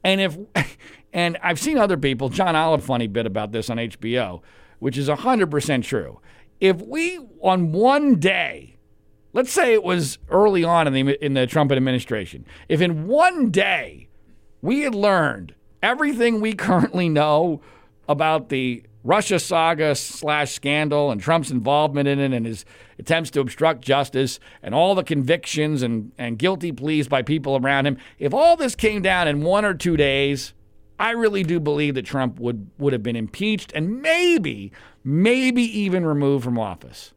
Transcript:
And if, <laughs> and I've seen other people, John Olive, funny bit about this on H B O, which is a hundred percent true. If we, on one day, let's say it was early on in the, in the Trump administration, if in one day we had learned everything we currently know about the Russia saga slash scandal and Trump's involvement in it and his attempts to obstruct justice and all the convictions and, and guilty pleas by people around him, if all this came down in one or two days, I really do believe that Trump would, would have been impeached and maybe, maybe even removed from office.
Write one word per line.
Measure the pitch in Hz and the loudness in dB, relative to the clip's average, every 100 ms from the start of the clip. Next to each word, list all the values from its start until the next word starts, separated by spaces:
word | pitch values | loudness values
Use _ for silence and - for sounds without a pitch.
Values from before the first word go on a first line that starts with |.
And | 185 190 | 0 0
if, | 190 156 208 | 0 -4 -6
<laughs> | 190 143 - - - _ | -4 -4 -8 -20 -20 _
and | 170 170 170 | -2 -2 -2
I've | 180 170 | -4 -2
seen | 285 302 | 0 2
other | 208 170 | 2 2
people, | 139 127 135 | 0 0 -4
John | - 185 156 | 0 2 2
Olive, | 160 156 | 2 2
funny | - 127 117 | 0 -2 -2
bit | 101 113 | -2 -2
about | 101 104 | -4 -4
this | 110 104 | -4 -4
on | 117 | -4
H | 117 - | -6 -8
B | 110 120 | -4 -2
O, | 104 87 - - - - | -2 -8 -18 -20 -20 -8
which | 135 127 | -6 -2
is | 139 | -2
a | 147 | -2
hundred | 247 247 175 | 0 2 2
percent | 147 143 135 | -2 0 -2
true. | 110 120 71 52 - - - _ | -2 -4 -6 -16 -20 -20 -20 _
If | 190 180 | 0 0
we, | 220 285 339 359 247 - | -4 -6 -4 -6 -16 -4
on | 185 185 165 | 0 2 0
one | 165 233 285 294 208 | 2 2 4 4 4
day, | 170 185 151 - - - _ _ _ _ _ | 4 0 -4 -8 -18 -20 _ _ _ _ _
let's | 220 254 | -2 0
say | - 285 | 2 4
it | 220 | 4
was | 180 180 143 - - | 2 0 -2 -6 0
early | 180 208 190 | 4 4 4
on | 165 170 151 | 4 4 4
in | 135 135 | 2 2
the, | 139 | 0
in | 147 | 0
the | 135 127 | 0 2
Trump | 160 143 | 2 2
administration, | 135 131 127 - 110 90 65 - - - | 2 2 0 -2 -6 -6 -14 -20 -20 -2
if | 160 | 0
in | 175 160 165 | 2 0 0
one | 285 359 359 240 | 4 4 4 0
day | 180 196 175 110 73 - - - - - - | 2 0 -2 -6 -16 -20 -20 -20 -20 -20 -10
we | 151 269 | -2 0
had | 294 | 0
learned | 208 208 190 151 107 85 - _ _ | 0 2 4 2 -2 -12 -20 _ _
everything | 202 254 302 240 240 226 | -2 0 -2 2 0 2
we | 214 | -2
currently | 214 196 180 - 180 175 | -2 0 2 2 0 0
know | 151 151 151 175 151 - - - _ - | 2 4 2 2 -2 -8 -20 -20 _ -4
about | 143 156 160 - | 0 2 0 -2
the | 135 127 120 - - | -4 -2 -4 -12 -14
Russia | 110 196 - 185 | 0 0 2 -2
saga | - 175 160 165 156 139 | 0 0 2 2 0 0
slash | - - 151 151 143 | -4 -8 -2 0 -2
scandal | - 139 147 151 147 143 | -4 -2 0 0 0 0
and | 107 | -2
Trump's | 147 165 139 | 0 0 0
involvement | 127 113 147 151 139 139 | -4 0 2 2 2 0
in | 139 | 2
it | 139 | 0
and | 123 113 | -2 -4
his | 110 - - - - | -8 -14 -20 -20 -20
attempts | - 165 156 | -2 -2 0
to | 147 | -2
obstruct | 131 - 160 143 | -2 0 0 0
justice | 117 135 139 127 135 - - - | 0 0 2 -2 -2 -4 -16 -16
and | - | -4
all | 123 180 | 2 2
the | 190 | 2
convictions | 156 156 131 165 - 151 151 147 | 0 -2 0 0 -2 -2 -2 0
and, | 123 113 107 - | -2 -4 -8 -10
and | 120 113 | -10 -2
guilty | 165 185 175 | -2 -2 -6
pleas | 127 143 156 131 | -6 -4 -2 0
by | 139 | -2
people | 127 156 143 135 | 0 -4 0 -2
around | 131 139 139 | 0 0 0
him, | 127 - _ | -4 -10 _
if | 143 | -2
all | 220 330 339 | 4 4 4
this | 269 - | 2 0
came | 220 208 | -2 0
down | 185 185 165 | 0 2 2
in | 143 | 0
one | 156 196 | 2 2
or | 214 | 2
two | 175 175 160 | 0 0 2
days, | 143 139 139 139 - - - - - - | 2 2 0 -2 -6 -18 -20 -20 -20 -4
I | 214 | -2
really | 233 226 202 | 0 0 0
do | 170 170 | -2 -2
believe | 147 147 147 131 | 0 0 -2 -2
that | 101 | -6
Trump | 139 127 - | -4 -4 -4
would, | 120 117 98 - | -6 -6 -10 -4
would | 139 | -2
have | 127 | -2
been | 107 117 | -4 -6
impeached | 107 - 208 214 - | -6 -4 -2 -2 -6
and | 156 165 240 | -6 -4 -4
maybe, | 302 330 359 339 160 107 98 - - _ | 0 2 2 2 -2 -8 -14 -18 -20 _
maybe | 131 151 202 247 262 247 233 214 | -4 2 2 2 2 2 0 -2
even | 202 180 165 | -2 0 0
removed | 147 139 139 | 0 2 0
from | 123 120 | 0 -4
office. | 104 90 62 - - | -4 -8 -16 -20 -20